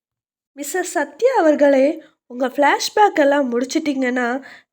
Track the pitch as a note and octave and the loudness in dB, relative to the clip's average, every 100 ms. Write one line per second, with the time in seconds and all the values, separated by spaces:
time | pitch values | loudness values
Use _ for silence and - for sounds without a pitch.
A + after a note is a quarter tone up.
0 | _ _ _ _ _ - C#4+ F#4 F4 E4+ | _ _ _ _ _ -16 -8 -6 -4 -6
1 | D4 - A#4+ A#4+ D#4+ C#4+ C#4+ C#4 C4+ F4 | -6 -2 0 2 2 4 4 4 2 -2
2 | - _ _ B3 B3+ B3+ C#4+ G4+ - G#4+ | -12 _ _ -8 -6 0 0 0 -2 2
3 | G4+ F#4 C#4 C#4+ C4 A#3 C4 E4 D#4 C4 | 2 4 2 2 0 -4 -4 -4 -4 -4
4 | B3+ B3+ A#3+ C4 - - _ | -4 -2 -4 -6 -10 -20 _